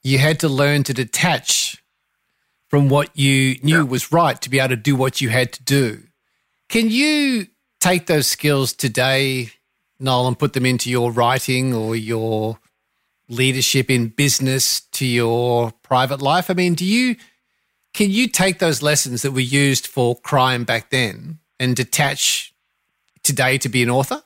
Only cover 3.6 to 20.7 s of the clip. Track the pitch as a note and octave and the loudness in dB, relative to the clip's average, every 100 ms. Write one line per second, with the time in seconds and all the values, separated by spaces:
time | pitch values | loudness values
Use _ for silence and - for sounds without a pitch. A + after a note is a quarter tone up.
3.6 | D3 E3 C#3+ B2+ - E3 D#3+ - - C3+ | 2 2 2 -2 0 2 2 0 -2 0
4.6 | C3 B2 A2 C3+ C3 - C3 B2 B2+ - | 0 -2 0 0 0 -2 -2 0 -2 -4
5.6 | - C#3 B2 G#2+ _ _ _ _ _ _ | -2 0 0 -4 _ _ _ _ _ _
6.6 | _ A3+ A3+ A3+ D4+ D4+ C#4+ A#3+ F3 _ | _ 0 2 2 2 2 0 -2 -6 _
7.6 | _ _ F#3 F3+ E3+ D#3 C3 - D3 C#3+ | _ _ 0 0 2 0 0 -2 0 0
8.6 | C3 - B2 A2+ B2+ C3+ C3+ C3 A#2 _ | -2 -2 -4 0 0 2 0 -2 -8 _
9.6 | _ _ _ _ C3 B2 B2+ A#2+ C#3+ C3+ | _ _ _ _ -2 2 2 0 -2 0
10.6 | B2+ B2 B2 B2 A#2+ A#2 A#2+ C3 - B2+ | 0 0 -2 0 0 2 2 2 -2 -2
11.6 | C3 A#2+ A2 A2+ A2 A2+ A2+ A2 A2 A2+ | -2 -2 -4 -6 -4 -4 -2 -2 -4 -8
12.6 | _ _ _ _ _ _ _ A#2+ C3 C3 | _ _ _ _ _ _ _ 0 0 0
13.6 | B2 C#3 B2+ B2+ A2+ - C#3+ - C3 C3 | 0 0 2 0 -2 0 0 0 -2 0
14.6 | - - _ - C3 A#2+ A#2 A#2 B2 A#2+ | -2 -4 _ -6 -2 0 0 0 0 0
15.6 | A#2 - _ B2+ B2+ C#3 C#3 E3+ F3 F3+ | -2 -6 _ 0 0 -2 0 0 0 -2
16.6 | F3+ E3 F#3 A3+ B3+ A3+ - _ _ _ | 0 0 0 0 0 -4 -10 _ _ _
17.6 | _ _ _ - G#3 G3 B3 - F#3+ F3+ | _ _ _ -2 0 2 0 0 0 2
18.6 | E3+ C3+ D3 D3 C3+ A#2+ C#3 C3 B2 C#3 | 0 0 0 0 -2 -4 -4 -2 0 2
19.6 | C#3 C3 - - A#2+ A#2+ - C#3+ B2+ B2 | 2 0 -4 -2 0 -2 -2 2 2 0
20.6 | A#2+ | -2